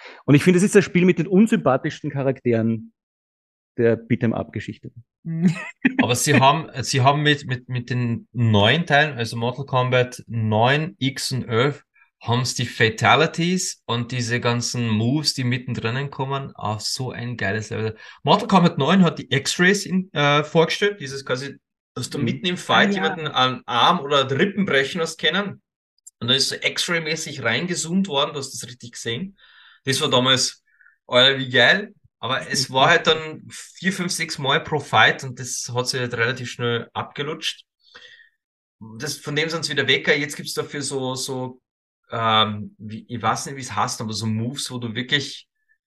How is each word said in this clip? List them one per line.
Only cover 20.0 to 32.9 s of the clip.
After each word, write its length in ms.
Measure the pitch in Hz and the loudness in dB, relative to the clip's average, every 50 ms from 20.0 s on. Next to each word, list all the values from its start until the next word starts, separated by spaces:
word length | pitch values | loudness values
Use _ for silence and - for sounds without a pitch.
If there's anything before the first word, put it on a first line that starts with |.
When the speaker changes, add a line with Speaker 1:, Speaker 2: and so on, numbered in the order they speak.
| 185 - | -4 -2
Speaker 3:
äh, 320 | - 151 143 143 147 151 147 | -2 0 2 4 2 2 0
vorgestellt, 560 | - - 165 165 165 - - 202 202 202 - | 2 4 4 4 4 2 0 0 0 0 -4
dieses 240 | 139 131 135 135 - | -10 -12 -10 -10 -4
quasi, 320 | - 123 127 139 135 - - _ _ _ _ _ _ _ | -4 -4 -4 -4 -10 -12 -16 _ _ _ _ _ _ _
dass 160 | 127 120 - | -8 -8 -6
du 80 | - 147 | -4 -2
Speaker 1:
Mhm. 60 | - | -2
Speaker 3:
mitten 220 | 113 131 - - | -2 -2 -2 -4
im 100 | 180 180 | -4 -4
Fight 340 | - - - - - - 202 | -4 0 2 2 4 4 2
Speaker 2:
Ah, 20 | |
ja. 100 | 202 185 | 2 0
Speaker 3:
jemanden 260 | - - - 165 151 147 | -2 -2 -2 -4 -8 -4
am 340 | - 131 127 127 120 - - | 0 0 0 0 -2 -4 -8
Arm 340 | 104 120 131 131 160 180 175 | -4 0 2 4 4 2 2
oder 280 | 139 143 147 135 127 123 | 0 0 2 2 2 0
Rippen 360 | 135 147 185 202 - 208 180 | 0 0 0 0 0 -2 -2
brechen 340 | - 139 139 135 - - 170 | 0 0 0 0 0 -4 -4
hast 180 | 165 160 - - | -4 -6 -4 -2
können. 440 | 170 156 165 196 202 196 - - _ _ _ _ _ _ _ _ _ - _ _ | -2 -2 0 -2 -4 -6 -10 -12 _ _ _ _ _ _ _ _ _ -20 _ _
Und 80 | 117 120 | -2 0
dann 80 | 131 | 0
ist 120 | 135 - - | 2 0 -2
so 80 | - | -2
X-Ray-mäßig 840 | - - - - - - - 170 165 160 151 160 160 - 151 135 135 | -4 -4 -4 -4 -4 -2 -2 -2 -2 -2 -4 -6 -6 -6 -8 -10 -4
reingezoomt 680 | 117 113 113 160 175 175 170 147 156 165 180 196 190 - | -2 -2 -2 -2 -2 -4 -4 -4 -4 -2 0 0 0 0
worden, 240 | 143 135 147 143 | 0 0 -2 -2
du 60 | 147 143 | -4 -8
hast 140 | 127 - | -10 -10
das 160 | - - - 123 | -10 -12 -12 -14
richtig 240 | - - 120 117 | -14 -16 -18 -16
gesehen. 460 | - - - 117 117 147 190 196 - _ _ _ _ - - - _ _ _ | -14 -10 -8 -6 -6 -6 -8 -10 -12 _ _ _ _ -20 -20 -20 _ _ _
Das 160 | 135 127 131 | -2 -2 0
war 80 | 156 127 | 0 2
damals, 560 | 131 123 127 131 131 123 - - - _ _ _ _ _ _ _ _ _ _ | 2 4 4 4 4 2 2 -2 -6 _ _ _ _ _ _ _ _ _ _
Alter, 320 | - 123 123 127 135 135 135 | 2 4 6 6 6 4 0
wie 120 | 131 123 | -2 0
geil. 440 | 127 120 120 147 180 202 214 - - _ _ _ _ _ | 4 4 6 6 4 2 -2 -8 -14 _ _ _ _ _
Aber 300 | 101 117 131 - - - | -6 -4 -4 -4 -4 -4
es 220 | 139 - - 123 | -4 -4 -4 -2
war 160 | 127 131 143 | 2 2 4
halt 180 | 160 | 4